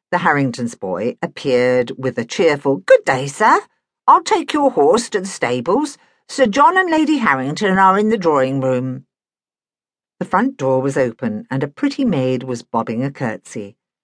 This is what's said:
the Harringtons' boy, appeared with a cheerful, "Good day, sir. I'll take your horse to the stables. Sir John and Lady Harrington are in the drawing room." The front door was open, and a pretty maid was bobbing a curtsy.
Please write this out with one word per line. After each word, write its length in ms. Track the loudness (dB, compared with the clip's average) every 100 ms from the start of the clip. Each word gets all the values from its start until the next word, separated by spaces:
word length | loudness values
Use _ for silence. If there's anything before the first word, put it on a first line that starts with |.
| -6
the 100 | -2
Harringtons' 560 | 2 2 0 -2 -8 -6
boy, 420 | -6 -4 -4 -6
appeared 680 | -10 -6 0 2 2 2 -2 -4
with 200 | -6 -4
a 60 |
cheerful, 540 | -6 0 0 2 0 0
"Good 260 | 4 2
day, 240 | 4 -2 -4
sir. 320 | 0 2 2 -2 _ _ _ 2
I'll 160 | 2
take 300 | 4 -2 0
your 180 | 0 0
horse 380 | 4 2 2 0
to 100 | -6
the 80 | -6
stables. 720 | -6 -4 -2 0 -2 -2 -8 _ _ -8
Sir 160 | 0 0
John 320 | 4 4 4
and 120 | 2
Lady 280 | 2 2 0
Harrington 600 | 0 -2 -2 -2 0 4
are 220 | 4 4
in 80 | 2
the 100 | 0
drawing 440 | 2 2 0 0
room." 440 | 0 -2 -4 -10 -14 _ _ _ _ _ _ _ _ _ _ -12
The 140 | -2
front 240 | 0 0 -2
door 260 | 0 0
was 140 | 0 0
open, 500 | -2 -2 -6 -6 -6
and 100 | -6
a 60 | -6
pretty 380 | -4 -4 -2 -2
maid 380 | 0 0 -2
was 200 | -4 -10
bobbing 400 | -6 -6 -4 -4
a 80 | -6
curtsy. 640 | -6 -8 -8 -12 -14 -14 _ _ _